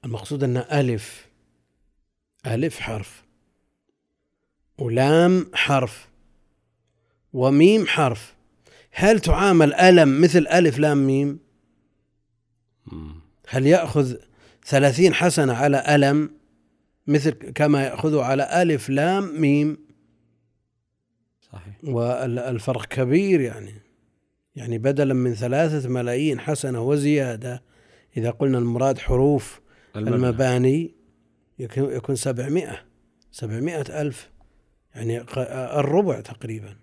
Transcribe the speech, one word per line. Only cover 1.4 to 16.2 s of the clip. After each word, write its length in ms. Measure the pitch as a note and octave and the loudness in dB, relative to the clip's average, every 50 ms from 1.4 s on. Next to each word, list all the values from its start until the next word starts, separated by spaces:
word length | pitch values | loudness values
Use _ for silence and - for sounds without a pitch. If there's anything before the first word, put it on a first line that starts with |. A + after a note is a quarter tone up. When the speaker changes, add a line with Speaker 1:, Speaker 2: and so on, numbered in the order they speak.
| _ _ _ _ _ _ _ _ _ _ _ _ _ _ _ _ _ _ _ _ _ | _ _ _ _ _ _ _ _ _ _ _ _ _ _ _ _ _ _ _ _ _
Speaker 1:
ألف 340 | B2 A2+ A2+ D3 E3 - - | -6 -4 -2 -2 -4 -4 -8
حرف، 440 | - A#2+ A2+ G#2+ F#2+ - - - _ _ _ _ _ _ _ _ _ _ _ _ _ _ _ _ _ _ _ _ _ _ _ _ _ _ _ _ _ _ _ - | -10 -10 -8 -10 -10 -12 -18 -20 _ _ _ _ _ _ _ _ _ _ _ _ _ _ _ _ _ _ _ _ _ _ _ _ _ _ _ _ _ _ _ -8
ولام 720 | C3+ A#2 A2+ A#2+ C3 C#3 D#3 E3 F3 F3 F#3 F#3 D#3+ - - | -6 -2 0 2 2 4 4 6 6 6 4 2 0 -2 -4
حرف، 540 | - - - D3 C3+ B2 A#2 - - - _ _ _ _ _ _ _ _ _ _ _ _ _ _ _ _ _ _ _ _ _ _ _ _ _ - | -4 -2 0 0 0 0 -2 -8 -14 -20 _ _ _ _ _ _ _ _ _ _ _ _ _ _ _ _ _ _ _ _ _ _ _ _ _ -4
وميم 540 | C3 B2+ C3+ C#3 C#3+ D#3+ F#3+ G#3+ A3 F#3+ | 0 0 4 6 6 8 8 6 6 2
حرف، 480 | - - - D#3 C3 A#2 G#2+ - - _ _ _ _ _ _ _ _ _ _ _ _ _ | 0 0 0 0 0 -2 -4 -12 -20 _ _ _ _ _ _ _ _ _ _ _ _ _
هل 260 | - F3+ G3+ A3+ G#3 | 0 2 4 4 4
تعامل 540 | - E3+ D#3 E3 F#3+ G3+ F#3 E3 D#3 C#3+ D3 | 2 0 0 2 4 4 6 6 4 4 4
ألم 460 | - F3+ F#3 F3+ F3 D#3+ C#3 C3+ C#3 | 6 6 8 8 8 8 6 4 4
مثل 260 | E3 E3+ C#3+ F3 D3+ | 4 4 4 4 2
ألف 320 | - D#3+ F3+ F3+ D#3 B2 C3 | 4 2 4 4 4 2 2
لام 280 | D3+ D3+ D3 C#3+ C#3 | 0 2 2 2 2
ميم؟ 320 | C3+ C3+ C3+ C#3+ C#3+ C#3+ D#3+ _ _ _ _ _ _ _ _ _ _ _ _ _ _ _ _ _ _ _ _ _ _ _ _ _ _ _ _ _ | 2 2 0 0 -2 -4 -8 _ _ _ _ _ _ _ _ _ _ _ _ _ _ _ _ _ _ _ _ _ _ _ _ _ _ _ _ _
Speaker 2:
مم. 340 | - F2 D#2+ D#2 D#2 D2+ D#2 D#2 _ _ _ _ - | -18 -18 -16 -16 -16 -18 -20 -20 _ _ _ _ -8
Speaker 1:
هل 180 | - C3 C3 | -6 0 2
يأخذ 500 | C#3+ E3+ F#3 E3 - - D3 C#3 B2+ B2 - - _ _ _ _ _ _ _ _ | 4 4 4 2 0 0 -2 -2 -2 -4 -10 -14 _ _ _ _ _ _ _ _
ثلاثين 500 | - - C3+ C#3 C#3+ B2+ C3 F3+ F#3 C3 | 0 0 4 4 4 4 4 4 4 4
حسنة 380 | - E3+ F3+ D3 - D3 C3 A#2+ | 4 0 0 2 2 0 0 0
على 420 | A2+ C#3 D3 C#3 C3+ - - D3 | 0 0 2 2 0 2 2 4
ألم 360 | D3 C#3 C#3 C#3+ D3+ | 4 4 4 2 0